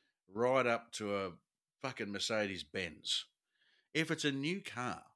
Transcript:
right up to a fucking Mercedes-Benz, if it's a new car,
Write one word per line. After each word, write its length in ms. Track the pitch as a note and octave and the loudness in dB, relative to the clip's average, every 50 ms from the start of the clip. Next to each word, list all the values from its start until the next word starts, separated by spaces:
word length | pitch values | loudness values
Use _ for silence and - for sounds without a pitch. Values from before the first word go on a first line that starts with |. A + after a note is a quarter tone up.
| _ _ _ _ _ - | _ _ _ _ _ -8
right 380 | F#2+ G#2+ A#2+ B2+ C3 C3 B2 | -2 2 4 6 6 6 6
up 260 | A#2+ A#2 A#2 - - | 6 4 2 0 -4
to 240 | - - G#2+ G2+ G2+ | -8 -6 -4 -2 -2
a 140 | G2 G2 F#2 E2 - _ _ _ _ _ _ _ _ | -2 -2 -4 -6 -10 _ _ _ _ _ _ _ _
fucking 280 | - C3 A#2+ - A2 G2+ | -8 -8 -6 -4 -4 -4
Mercedes-Benz, 1160 | G2+ G2 - - A2+ G#2+ G#2 G2 F#2+ F2 D#2 - - G2+ F#2 E2 D#2 - - - - - - - _ _ _ _ _ _ _ _ _ _ _ _ - | -4 -2 -2 0 2 2 2 0 -2 -6 -8 -8 -6 -4 -4 -4 -6 -8 -4 -2 -2 -2 -4 -6 _ _ _ _ _ _ _ _ _ _ _ _ 0
if 160 | D#3 D#3+ D#3+ | 0 0 2
it's 140 | D#3+ D#3 D3+ | 0 0 0
a 80 | D3 | 0
new 300 | C#3 C3+ C#3 D#3+ F#3 G3 | 0 0 0 -2 -2 -2
car, 400 | - - - A#2+ B2 A#2+ F2 - - - _ | -4 -8 -6 -4 -4 -4 -4 -6 -10 -14 _